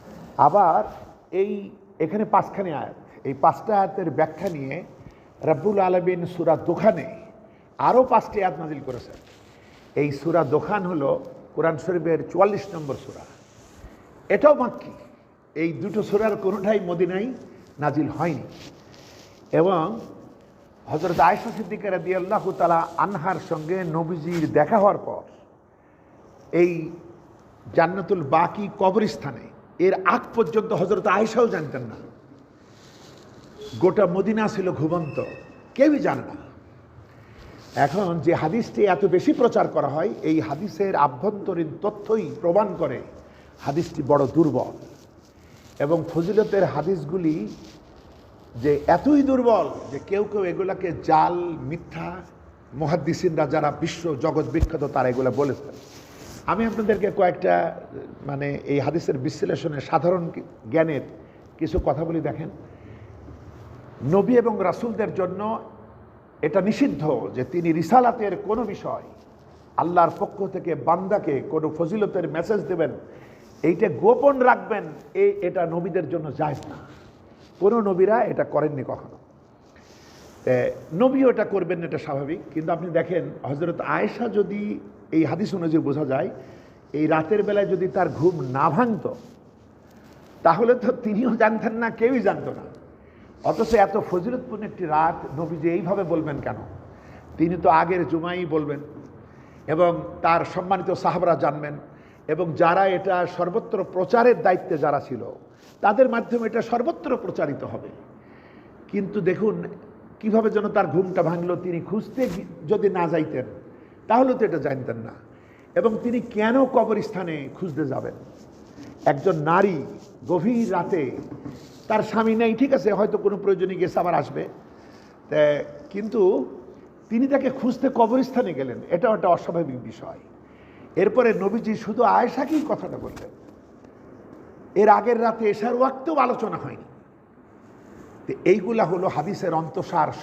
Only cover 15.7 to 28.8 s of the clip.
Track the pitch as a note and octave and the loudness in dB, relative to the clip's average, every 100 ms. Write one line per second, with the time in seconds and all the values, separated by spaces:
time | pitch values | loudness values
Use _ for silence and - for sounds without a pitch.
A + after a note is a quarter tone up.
15.7 | C#3+ F#3+ G#3+ - G3+ A3 G3+ F#3+ G3+ G3 | -4 -4 -4 0 0 0 0 -2 0 0
16.7 | G#3+ F3 F3 F3 F#3 B3+ - - - - | 0 0 -2 0 0 -4 -8 -16 -20 -20
17.7 | - D3 C#3 C3+ - E3+ B2 A2 - - | -4 0 0 -2 -2 -4 -4 -10 -16 -20
18.7 | - - - - - - - - D3+ F3+ | -20 -20 -20 -20 -20 -20 -20 -2 2 4
19.7 | F3 E3+ A3+ - - - - - - _ | 2 -2 -6 -12 -18 -20 -20 -20 -20 _
20.7 | - - D3+ F3+ E3 E3+ G#3 A3+ F3+ F3+ | -20 -8 -4 -2 4 4 4 -2 -8 -8
21.7 | - G3+ F3+ E3 F#3 F#3 G#3 F3+ - E3+ | -6 -4 -2 -2 -2 0 -2 -2 0 2
22.7 | E3 - - F3 F#3+ F#3 D#3+ - D#3 D#3 | 2 0 0 0 0 -2 -4 -4 -6 -4
23.7 | F#3+ E3+ D#3+ D#3+ F3 D#3+ F3 D3 D3 D3+ | -4 -2 -2 -2 -4 -4 -2 2 2 4
24.7 | A3 G3 - - - - - - _ _ | 6 4 2 -4 -10 -12 -20 -20 _ _
25.7 | _ _ _ _ - - - - E3 F3+ | _ _ _ _ -20 -20 -20 -2 2 2
26.7 | E3 D#3+ - - - - - - - - | 2 -8 -12 -18 -20 -20 -20 -20 -20 -2
27.7 | E3+ E3 F#3+ E3 F#3+ C3 D#3+ E3+ G3+ G3+ | 2 2 0 -2 -2 2 2 2 -2 -8
28.7 | - | 0